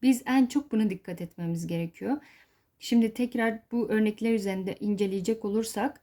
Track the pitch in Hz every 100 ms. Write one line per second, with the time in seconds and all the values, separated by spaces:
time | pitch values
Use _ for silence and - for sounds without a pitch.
0 | 254 247 - 262 254 285 285 220 214 190
1 | - 170 170 - 170 165 170 170 170 -
2 | 196 294 - - _ _ _ _ - 233
3 | 226 226 247 240 226 220 - 240 220 214
4 | 214 214 226 226 196 190 185 - 208 196
5 | 196 196 185 226 208 214 226 208 262 -